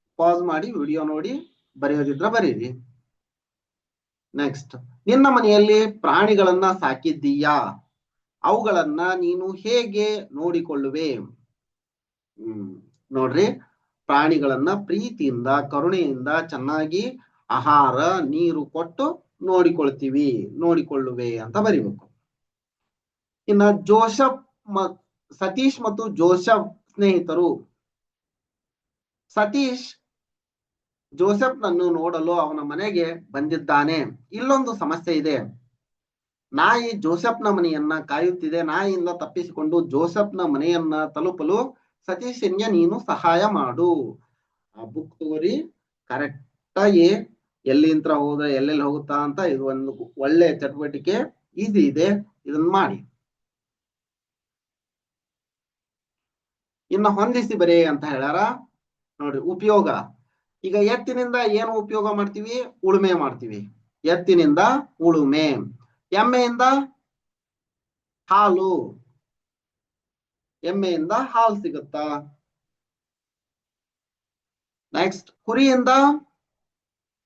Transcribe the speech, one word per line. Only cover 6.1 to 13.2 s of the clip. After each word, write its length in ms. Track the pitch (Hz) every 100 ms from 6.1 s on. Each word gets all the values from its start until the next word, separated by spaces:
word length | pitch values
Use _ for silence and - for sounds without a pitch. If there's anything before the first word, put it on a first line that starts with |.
| 160 208 202 185 180 190
ಸಾಕಿದ್ದೀಯಾ? 800 | 190 143 135 165 156 143 143 147 147 104 101 _ _ _ _ _ _
ಅವುಗಳನ್ನ 560 | 165 220 220 180 151 151 180
ನೀನು 380 | 185 175 180 185
ಹೇಗೆ 680 | 190 214 240 233 202 214 214
ನೋಡಿಕೊಳ್ಳುವೆ? 920 | - 139 170 170 - 143 135 147 160
ಹ್ಮ್, 1700 | 117 - - _ _ _ _ _ _ _ _ _ - 113 107 95 92 _ _ _
ನೋಡ್ರಿ, 400 | 131